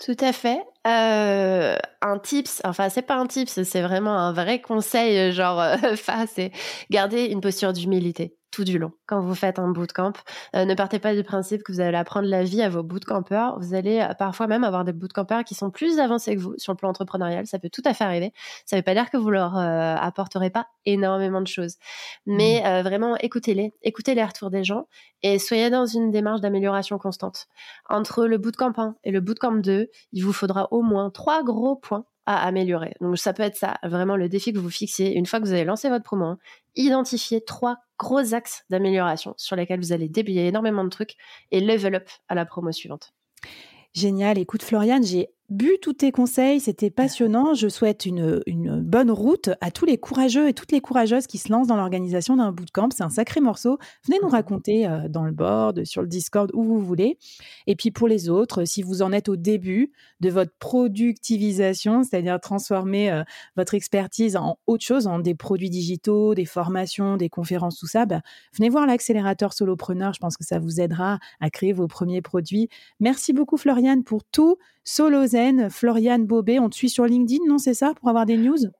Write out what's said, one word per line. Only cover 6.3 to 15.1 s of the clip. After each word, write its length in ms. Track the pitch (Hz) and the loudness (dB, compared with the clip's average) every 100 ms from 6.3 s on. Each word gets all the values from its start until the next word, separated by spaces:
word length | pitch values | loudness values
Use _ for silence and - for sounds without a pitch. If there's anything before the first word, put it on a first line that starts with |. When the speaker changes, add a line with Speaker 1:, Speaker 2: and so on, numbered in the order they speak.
| - 185 - - - - | -4 -8 -8 -12 -12 -2
Speaker 1:
garder 360 | 202 196 240 240 | 0 2 0 -2
une 160 | 202 | -2
posture 300 | 196 190 196 | -2 -2 -2
d'humilité 640 | 175 175 185 175 165 170 - _ | -2 0 0 0 -4 -8 -12 _
tout 160 | - 185 | -6 -2
du 120 | 175 | -2
long. 140 | 160 - - | -4 -8 -6
Quand 160 | 202 | -4
vous 120 | 180 | -2
faites 260 | 185 196 185 | -2 -2 -2
un 100 | 180 | -2
bootcamp, 420 | 175 175 - 190 196 - - - - | -2 -4 -4 -4 -6 -14 -18 -6 -2
euh, 80 | 190 | 0
ne 80 | |
partez 260 | 190 196 208 | 0 0 -2
pas 160 | 214 208 | 0 -2
du 80 | |
principe 400 | 202 196 185 208 | -2 -4 -4 -6
que 80 | 208 | -4
vous 80 | 180 | -2
allez 160 | 175 170 | 0 0
apprendre 320 | 170 202 196 | -2 -2 0
la 160 | 190 | 0
vie 180 | 185 208 | 0 0
à 60 | 208 | 0
vos 160 | 170 | -2
bootcampers. 720 | 165 185 - 202 180 202 240 - | -6 -8 -4 -4 -2 -2 -2 -4
Vous 120 | 175 190 | -6 -4
allez, 260 | 190 226 | 0 0
euh, 120 | 214 | 0
parfois 320 | - 196 - 226 | -2 -4 -2 -2
même 180 | 226 233 | 0 0
avoir 180 | 185 | 0
des 80 | 180 | -2
bootcampers 540 | 165 180 | -6 -6